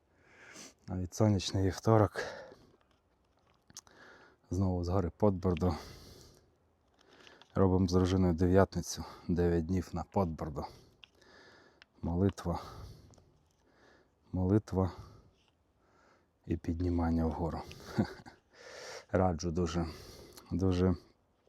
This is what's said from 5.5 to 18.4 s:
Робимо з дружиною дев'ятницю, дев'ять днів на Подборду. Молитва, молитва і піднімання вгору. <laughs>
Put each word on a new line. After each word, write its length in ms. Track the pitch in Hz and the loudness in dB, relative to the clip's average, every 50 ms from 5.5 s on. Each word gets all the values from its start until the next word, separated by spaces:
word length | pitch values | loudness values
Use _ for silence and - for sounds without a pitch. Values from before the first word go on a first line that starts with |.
| 90 80 92 87 80 76 - - - - - - - - - - - - _ _ _ _ _ _ _ _ _ _ _ _ _ _ - - - - - - - _ - | 0 2 2 0 0 -2 -6 -14 -18 -20 -20 -20 -20 -20 -20 -20 -20 -20 _ _ _ _ _ _ _ _ _ _ _ _ _ _ -20 -20 -20 -20 -20 -20 -16 _ 0
Робимо 340 | - 98 95 90 92 95 87 | 2 4 4 4 4 2 4
з 40 | 87 | 4
дружиною 420 | 92 92 90 95 92 92 90 85 | 4 4 4 4 4 4 2 2
дев'ятницю, 680 | 80 92 90 90 98 98 - - 87 82 - - - 85 - - - - - | 2 2 4 6 6 6 4 2 -4 -6 -6 -8 -10 -10 -12 -14 -10 -6 -2
дев'ять 380 | 90 82 87 87 85 85 82 | 0 2 2 2 2 2 0
днів 220 | 80 95 92 85 - - | 0 -2 -4 -4 -4 -8
на 120 | 85 73 | -10 -8
Подборду. 640 | - - 101 98 85 80 76 80 78 73 71 76 - - - - - _ _ - - _ _ _ - - - - - - - - _ _ - - _ _ _ - | -6 -2 -2 -2 -2 -2 -6 -8 -8 -8 -8 -10 -10 -12 -18 -20 -20 _ _ -20 -20 _ _ _ -20 -20 -20 -20 -20 -20 -20 -20 _ _ -20 -20 _ _ _ -6
Молитва, 580 | 82 85 87 95 101 - - - 87 85 82 - - - - - - - - - - - - - _ _ _ _ _ _ _ _ _ _ _ _ - _ _ _ _ _ _ _ _ - | -4 -2 2 2 0 0 -2 -4 -6 -6 -6 -6 -12 -16 -16 -18 -18 -18 -20 -20 -20 -20 -20 -20 _ _ _ _ _ _ _ _ _ _ _ _ -20 _ _ _ _ _ _ _ _ -4
молитва 600 | 92 92 92 101 110 - - - 92 92 90 - - - - - - - _ _ _ _ _ _ _ _ _ _ _ _ _ _ _ _ _ _ _ _ _ _ _ _ | -2 2 4 4 4 2 2 0 0 0 0 -2 -8 -16 -20 -20 -20 -20 _ _ _ _ _ _ _ _ _ _ _ _ _ _ _ _ _ _ _ _ _ _ _ _
і 100 | - 85 | -6 -6
піднімання 680 | 82 - - 85 82 90 90 87 85 82 82 82 82 82 | -6 -4 -4 -4 -2 -2 -2 0 0 0 0 0 0 0
вгору. 340 | 80 73 76 85 80 76 76 - - - - - - - - | 0 -2 -2 -4 -6 -6 -8 -10 -14 -16 -18 -18 -8 -2 -2
<laughs> 1120 | 104 - - - - - - - | -2 -2 -4 -12 -20 -20 -20 -20